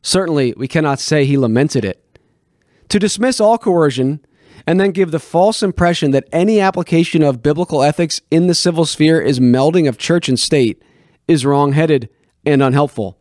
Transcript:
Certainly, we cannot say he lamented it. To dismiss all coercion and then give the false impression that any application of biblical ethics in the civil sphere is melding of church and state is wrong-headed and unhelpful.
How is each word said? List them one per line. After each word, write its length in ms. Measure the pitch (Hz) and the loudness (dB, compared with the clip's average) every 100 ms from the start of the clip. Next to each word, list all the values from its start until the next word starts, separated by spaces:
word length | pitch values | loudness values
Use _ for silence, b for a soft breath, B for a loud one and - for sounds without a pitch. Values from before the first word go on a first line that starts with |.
Certainly, 500 | - 185 180 151 127 - | -2 -2 -2 -2 -2 -4
we 100 | 131 | -6
cannot 320 | 170 151 139 | -2 -2 -4
say 240 | - 156 | -2 0
he 140 | 139 139 | 0 0
lamented 480 | 123 113 151 135 104 | 0 0 0 -2 -4
it. 340 | - _ _ _ _ _ _ _ _ _ | -8 _ _ _ _ _ _ _ _ _
To 100 | 202 | -2
dismiss 400 | 208 - 247 247 | -2 -2 -2 0
all 180 | 214 233 | 2 2
coercion 640 | - 175 151 127 131 147 b b b b - | 0 2 0 0 -4 -4 b b b b -2
and 120 | 175 | 0
then 120 | 196 | 0
give 200 | 185 180 | 0 -2
the 80 | 156 | -4
false 440 | - 170 196 220 | -4 0 0 0
impression 480 | 202 - 175 170 147 | -4 0 -2 0 0
that 160 | 135 - | 0 -2
any 280 | 165 190 220 | -2 2 2
application 640 | 190 180 170 165 170 165 | 0 -2 -2 0 0 0
of 180 | 151 127 | 0 0
biblical 400 | 147 147 180 147 | -2 -2 -2 0
ethics 400 | 143 151 170 - _ | 0 0 -4 -6 _
in 180 | 160 175 | 0 2
the 60 | |
civil 320 | 165 190 165 156 | 0 0 0 -2
sphere 360 | - 156 160 | 0 2 2
is 180 | 113 127 | 0 2
melding 480 | 123 123 143 175 151 | 4 4 4 2 0
of 100 | 117 | -2
church 300 | - 170 - | -2 -2 0
and 100 | 127 | -4
state 460 | - 151 117 92 b b b b - | 0 0 0 -2 b b b b -2
is 180 | 160 135 | 0 2
wrong-headed 640 | 143 143 143 160 143 110 _ _ _ - | 2 2 0 2 0 -2 _ _ _ 0
and 160 | 139 | 2
unhelpful. 560 | 139 135 147 - 95 - | 2 2 0 -4 -10 -10